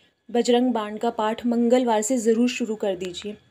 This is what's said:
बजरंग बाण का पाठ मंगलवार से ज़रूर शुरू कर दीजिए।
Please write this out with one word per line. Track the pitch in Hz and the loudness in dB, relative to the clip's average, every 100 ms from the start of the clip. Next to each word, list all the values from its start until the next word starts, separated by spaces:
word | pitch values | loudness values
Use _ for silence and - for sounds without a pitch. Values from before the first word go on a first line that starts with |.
| _ _ - | _ _ -4
बजरंग | 233 240 240 254 | 0 2 2 2
बाण | 226 208 214 | 0 -4 -4
का | 233 | -4
पाठ | 233 214 220 240 | -2 -2 -2 0
मंगलवार | 233 233 254 240 214 | 2 4 4 4 0
से | 214 254 | 0 0
ज़रूर | 214 220 247 | 2 2 2
शुरू | 247 220 220 | 0 -6 -4
कर | 208 180 | -4 -4
दीजिए। | 185 170 208 208 _ | -6 -10 -12 -14 _